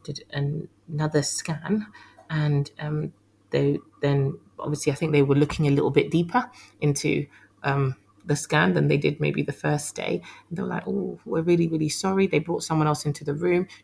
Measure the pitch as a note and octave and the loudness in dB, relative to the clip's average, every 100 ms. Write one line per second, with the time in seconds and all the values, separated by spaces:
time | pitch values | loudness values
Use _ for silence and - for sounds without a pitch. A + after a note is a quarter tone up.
0 | - C#3+ - C#3+ C#3+ D#3 - _ - D3+ | -8 -12 -10 -6 -4 -4 -8 _ -10 -4
1 | D#3 D3+ C#3 - - D3+ E3 G#3+ G#3+ - | 0 0 0 -4 -6 -6 -2 -2 -4 -14
2 | - - - D#3 D3 C#3+ C#3 - D3+ D3+ | -20 -20 -6 -2 2 0 -2 -6 -6 -6
3 | D3+ - _ _ _ C#3 C#3+ D3 - _ | -6 -10 _ _ _ 0 2 0 -4 _
4 | C#3+ C#3+ C3+ - - - - D3 - C3+ | 0 2 0 -4 -12 -10 -6 -2 -2 -2
5 | D#3+ D3 C#3 C#3 D3 - D3 C#3 D#3 C#3 | 2 4 4 4 2 2 2 4 4 2
6 | - E3 E3+ B3 B3 - - _ D3 C#3 | 2 2 2 0 -2 -6 -20 _ -2 0
7 | D3+ C#3 C#3+ - - _ C#3 C#3 C3+ B2+ | 0 -2 -4 -10 -20 _ -4 0 0 -2
8 | _ _ - D3 - D#3 F#3 F3 D3 C#3+ | _ _ -4 -4 0 2 4 4 2 2
9 | D3 C#3+ D3 - C#3+ - D#3 D3 - - | 2 0 0 0 -4 -4 -2 -2 -4 -8
10 | - F3 - - - E3+ F#3 F3+ - G3+ | -6 -6 -8 -20 -12 -8 -6 -6 -4 -4
11 | - - A3+ E3 E3 F3 E3 D#3+ D#3 - | -4 -8 -6 -2 2 2 2 0 -2 -2
12 | F#3+ G3 G3 D3+ D#3+ E3+ - D#3+ D3+ D3 | 0 2 2 2 0 -4 0 2 2 2
13 | D3 C#3+ D3 D3 F3 F3 F3+ - | -2 -4 -4 -2 0 0 0 -8